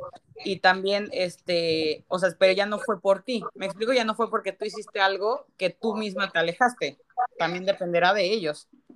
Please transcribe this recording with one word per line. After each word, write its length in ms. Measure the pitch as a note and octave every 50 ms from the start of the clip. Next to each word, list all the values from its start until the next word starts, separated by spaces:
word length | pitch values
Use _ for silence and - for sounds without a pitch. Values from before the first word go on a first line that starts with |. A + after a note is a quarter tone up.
| - - - - _ _ - - -
y 140 | G3+ F#3+ -
también, 500 | - F#3 F#3 F#3+ F#3+ G3 G3+ G3+ G#3 G3+
este, 920 | - F3 F#3 F3 - - _ - F3 E3+ E3+ E3 D#3+ D#3+ D#3+ D#3 D3+ - - _
o 120 | - F3+
sea, 100 | F#3 F3+ E3 -
pero 140 | F#3+ F#3+ F#3+
ya 120 | G3 G3+
no 140 | G#3 G#3 G3
fue 220 | - - G#3+ F#3
por 220 | - G3 G3 F#3+ -
ti. 200 | - B3 A3+ - - -
¿Me 100 | - F#3+
explico? 280 | G3 - G3 A3 A3+ C4+
Ya 120 | B3 A3+
no 100 | A3 A3
fue 140 | A3+ A3+ G3+
porque 240 | G3+ A3 - F#3+ F#3+
tú 120 | - G#3
hiciste 340 | G#3+ G#3+ G#3 G3+ - - G#3
algo 460 | F#3+ G3 G3 F#3 G3 A3 B3+ D4+ - _ _ _
que 120 | F#3+ F3
tú 240 | - - - A3+ G3+
misma 340 | G#3+ A3 G#3 F#3+ G#3 G3 F#3+
te 80 | - E3+
alejaste. 600 | E3 E3+ E3+ - B3+ A#3+ - - D#3+ C#3+ - - _ _ _ - B3 - - -
También 280 | E3+ E3 F3 F3+ F#3
dependerá 480 | F#3+ G3 - F#3 F3 F3 E3+ E3+ F3+ G3+
de 120 | G#3+ F3+ F3+
ellos. 360 | G#3+ A3+ F3 D3+ D3+ - - _ _ _ _ _ -